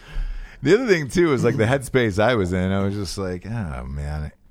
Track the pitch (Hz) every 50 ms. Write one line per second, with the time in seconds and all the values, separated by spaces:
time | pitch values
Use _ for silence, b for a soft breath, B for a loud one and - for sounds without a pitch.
0 | B B B B B B B B B B B B 135 143 190 240 269 220 185 165
1 | 147 117 - 190 175 160 135 113 110 120 110 110 107 113 135 139 120 - - 127
2 | 120 107 90 104 107 123 127 107 92 87 95 92 92 92 98 98 98 98 98 104
3 | 98 - - 101 95 90 90 90 - 104 113 117 98 78 67 62 64 65 69 73
4 | 71 73 76 76 76 73 - _ _ -